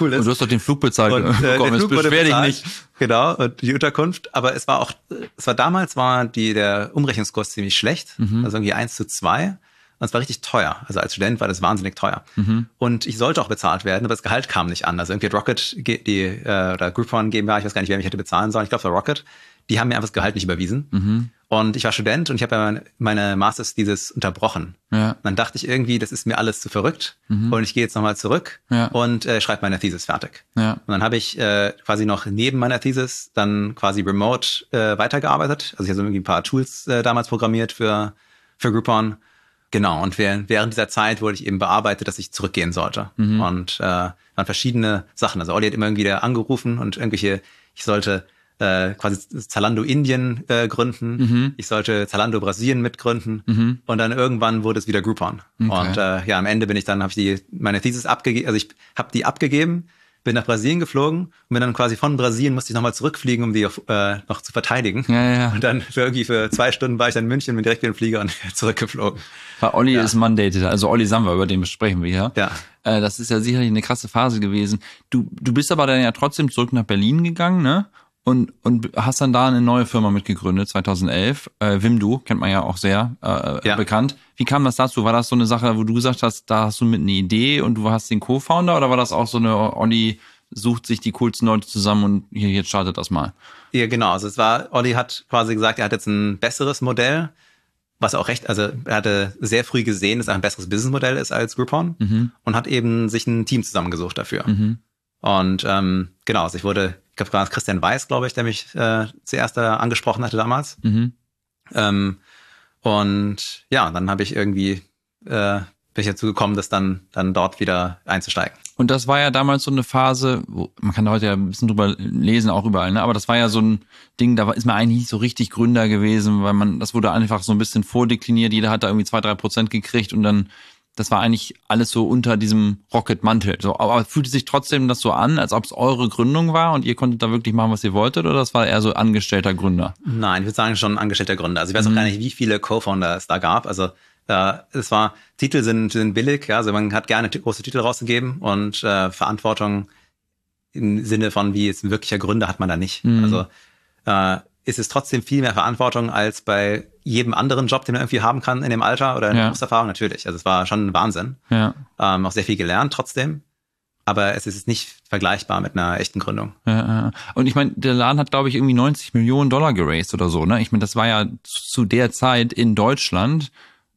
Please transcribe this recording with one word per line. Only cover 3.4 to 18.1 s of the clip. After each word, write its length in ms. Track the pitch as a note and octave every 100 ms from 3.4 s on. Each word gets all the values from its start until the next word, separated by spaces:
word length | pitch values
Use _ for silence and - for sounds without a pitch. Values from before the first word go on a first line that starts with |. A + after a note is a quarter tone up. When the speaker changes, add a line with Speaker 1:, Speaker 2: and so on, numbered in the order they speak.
| A#2+ -
Speaker 1:
die 100 | B2
Unterkunft. 600 | C3+ D3+ C#3+ E3 F3+ -
Aber 200 | - B2+
es 120 | B2+ -
war 140 | C3+
auch, 120 | - - - - - -
es 100 | -
war 80 |
damals 420 | A#2 C#3+ F3+ F3 C3
war 280 | B2+ B2+
die, 300 | A#2+ A#2+ A2
der 360 | G#2 G2+ G2+ G#2
Umrechnungskurs 560 | D3 C#3 A2 G#2 - G#2+
ziemlich 260 | - G2 -
schlecht, 420 | G#2+ E3+ - -
Speaker 2:
Mhm. 260 | G#2+ A2+
Speaker 1:
also 120 | A#2+ G#2+
irgendwie 160 | G2+
eins 240 | G2+ A2+ -
zu 100 | -
zwei. 520 | - E2+ A2+ F#3 F#3+ _ _ _ -
Und 80 | A#2
es 80 |
war 60 | A#2+
richtig 200 | C3 -
teuer. 360 | - A#2+ D#2 - -
Also 100 | F#2+
als 140 | -
Student 240 | - G2 A2+
war 60 | G#2
das 160 | F2+
wahnsinnig 320 | F#2 G#2+ F#2+
teuer. 300 | - G2 G2 -
Speaker 2:
Mhm. 320 | - G#2 A2+ A2+ -
Speaker 1:
Und 280 | B2 A#2 -
ich 100 | A2+
sollte 220 | B2 D#3+
auch 60 | A#2
bezahlt 360 | G#2+ F2 F#2
werden, 200 | G2 F#2+
aber 80 | A2+
das 100 | A2+
Gehalt 240 | A2 A#2+ B2+
kam 180 | F#2+ F2
nicht 180 | F2
an. 140 | E2+ F2
Also 140 | E2+
irgendwie 140 | G#2 G#2
hat 60 |
Rocket, 420 | G#2 - A#2+ - G#3
G-, 200 | A#2+ A2+
die, 200 | - G2+
äh, 500 | F#2 G#2+ - G2 F#2
oder 160 | F2+ F2+
Groupon 400 | F2 A2+ A2+ G#2+
G 80 | G#2+
M 100 | G#2
H, 100 | G#2
ich 60 |
weiß 100 | G2+
gar 80 | G2+
nicht, 80 | F#2+
wer 80 | G2
mich 80 |
hätte 100 | F#2